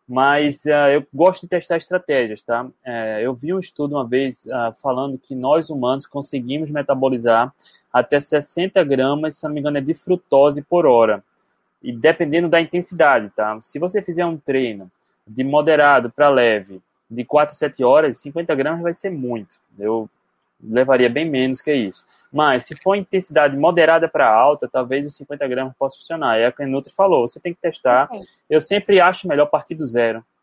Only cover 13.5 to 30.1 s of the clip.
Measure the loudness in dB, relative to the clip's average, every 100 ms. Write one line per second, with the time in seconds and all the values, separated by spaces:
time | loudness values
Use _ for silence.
13.5 | -6 -12 -8 -4 -4 -4 -4 -4 -4 -4
14.5 | -2 -2 -6 -16 _ _ _ -14 -6 0
15.5 | 2 4 4 6 4 2 2 4 6 4
16.5 | 2 -4 -16 -20 _ _ -12 -2 0 0
17.5 | -2 -6 -2 2 4 2 -4 -10 -8 -4
18.5 | -2 -2 -4 -6 -6 -8 -8 -8 -8 -10
19.5 | _ _ -8 -4 -4 -6 _ _ _ _
20.5 | _ -4 0 2 2 2 0 -4 -2 -2
21.5 | -4 -4 -2 -4 -8 _ _ _ -2 0
22.5 | 0 -4 -6 -2 -2 -2 -6 -2 2 2
23.5 | 2 2 4 4 4 2 2 4 4 4
24.5 | 2 -2 -4 -2 -4 -6 -12 -14 -8 -6
25.5 | -4 -6 -6 -8 -8 -12 -4 0 2 0
26.5 | -2 -6 -6 -4 0 2 2 0 -4 -12
27.5 | -6 -6 -2 2 2 2 -6 -18 _ -2
28.5 | -2 0 -2 2 4 4 2 -2 0 2
29.5 | 0 -4 -10 -4 0 0